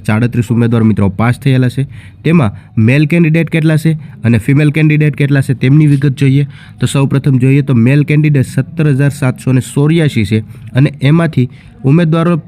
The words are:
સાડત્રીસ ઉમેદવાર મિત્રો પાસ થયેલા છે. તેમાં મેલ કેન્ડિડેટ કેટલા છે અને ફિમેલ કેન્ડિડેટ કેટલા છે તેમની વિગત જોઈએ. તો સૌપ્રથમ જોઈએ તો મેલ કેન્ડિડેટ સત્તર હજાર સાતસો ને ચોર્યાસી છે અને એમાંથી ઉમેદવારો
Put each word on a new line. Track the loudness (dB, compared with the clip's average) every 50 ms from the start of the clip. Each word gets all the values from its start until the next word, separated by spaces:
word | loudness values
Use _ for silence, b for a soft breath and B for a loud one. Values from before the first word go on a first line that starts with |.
| -2
સાડત્રીસ | -2 -2 0 0 -2 -2 -2 -2 0 0
ઉમેદવાર | 0 0 2 2 2 2 2
મિત્રો | 2 2 0 -2 0 -2
પાસ | -2 -2 -2 -2 0
થયેલા | 0 0 0 0 -2 -2
છે. | -4 -6 -8 B B B B B B -2
તેમાં | 0 2 2 2 0 -4 B B B B 0 2 2
મેલ | 2 2 0 0
કેન્ડિડેટ | 2 0 2 2 0 0 -2 -2 -2
કેટલા | -2 0 0 0 0 0
છે | -2 -2 -4 B B B B 0
અને | 0 0 0 0
ફિમેલ | 0 0 2 2 0 0
કેન્ડિડેટ | 2 2 2 2 2 0 0 0 -2
કેટલા | -2 0 0 0 0
છે | -2 -2 -2
તેમની | 0 2 4 4 4 4
વિગત | 2 2 0 -2 0 0
જોઈએ. | 0 0 2 0 -2 -4 B B B B B B
તો | -4 -2 0
સૌપ્રથમ | 0 0 0 0 -2 0 0 0 2 2
જોઈએ | 2 2 2 2 0
તો | 2 2 2
મેલ | 2 2 2 2 0
કેન્ડિડેટ | 0 2 2 2 2 0 0 -2 -2
સત્તર | -6 -6 -4 -4 -2 0 0
હજાર | 0 0 0 -2 -2 -2
સાતસો | -4 -4 -4 -4 -2 -2 0
ને | 0 -2 -2
ચોર્યાસી | -2 0 0 2 2 2 0 0 0 -2 -2 -2
છે | -2 -4 -4 B B B B B B
અને | 0 0 0 0 -2
એમાંથી | 0 2 2 2 0 0 -2 -2 -4 -4 B B B B B B -2 0
ઉમેદવારો | 2 2 2 2 0 0 0 0 -2 -2 -4